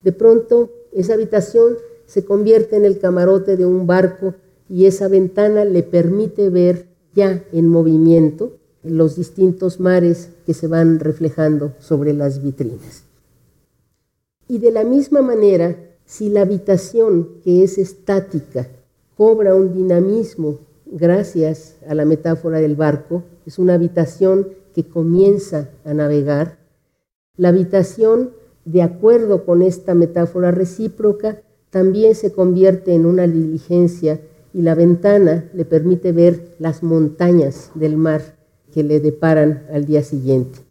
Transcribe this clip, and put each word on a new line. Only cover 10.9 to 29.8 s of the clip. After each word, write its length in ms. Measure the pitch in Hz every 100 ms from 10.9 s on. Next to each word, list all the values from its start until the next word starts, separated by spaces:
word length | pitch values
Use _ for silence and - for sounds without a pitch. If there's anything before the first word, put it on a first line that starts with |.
| 160
reflejando 760 | 156 156 160 - 156 151 147 -
sobre 340 | - 151 147
las 300 | 147 143 135
vitrinas. 640 | 139 135 123 - - - _ _ _ _ _ _ _ _ _ _ _ _ _ _ _
Y 100 | 240
de 140 | 233
la 120 | 220
misma 380 | 220 269 277 294
manera, 540 | 254 226 208 185 170 170 - _
si 240 | _ - 214
la 140 | 202
habitación 1000 | 190 196 - 185 - 233 226 175 165 -
que 200 | - 180
es 160 | 190 196
estática 920 | 185 - - 196 196 156 - 131 123 - _ _ _ _
cobra 380 | 214 220 202
un 180 | 190 190
dinamismo 840 | 180 185 175 190 220 220 - 156 143 _ _
gracias 920 | - 180 170 185 202 175 156 156 - _ 156
a 80 |
la 100 | 151
metáfora 540 | 151 156 165 165 165 160
del 180 | 156 147
barco, 460 | 156 147 - 175 175 _ -
es 120 | -
una 160 | 180
habitación 720 | 180 170 175 165 - 190 190 196 - _
que 120 | - 165
comienza 840 | 170 165 175 196 202 - 160 143 -
a 100 | 151
navegar, 640 | 151 147 147 143 143 165 - _ _ _ _ _ _ _ -
la 120 | 175
habitación, 840 | 180 180 196 180 - 220 226 254 - _ _
de 180 | - 170
acuerdo 640 | 170 - 214 240 220 190 185
con 160 | 175
esta 320 | 185 180